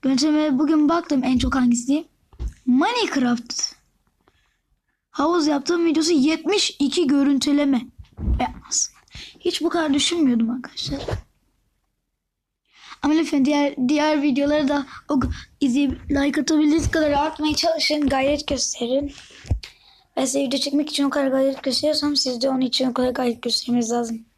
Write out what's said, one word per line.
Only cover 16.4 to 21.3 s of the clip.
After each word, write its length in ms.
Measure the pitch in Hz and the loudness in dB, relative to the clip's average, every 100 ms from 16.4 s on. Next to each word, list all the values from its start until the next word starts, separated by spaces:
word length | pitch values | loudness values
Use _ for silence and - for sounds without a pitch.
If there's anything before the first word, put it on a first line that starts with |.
atabildiğiniz 500 | 277 311 302 320 330 | 0 2 4 2 0
kadar 200 | 330 302 | 0 0
artmaya 440 | 285 302 302 302 | 0 -2 -2 -4
çalışın. 540 | 302 330 320 - 302 285 | 0 0 0 0 0 0
Gayret 380 | 269 269 294 - | 0 0 -2 -2
gösterin. 680 | 269 - - 233 262 285 - - - - - - - _ - _ - | -4 -4 -6 -2 -2 -2 -10 -20 -20 -6 -6 -6 -20 _ -20 _ -4
Ben 80 | |
size 160 | 262 277 | -2 -2
video 200 | 277 269 | -2 -2
çekmek 300 | 285 277 294 | -2 -2 -2
için 140 | - | -2
o 60 | 277 | -2
kadar 180 | 277 | 0
gayret 340 | 269 | 0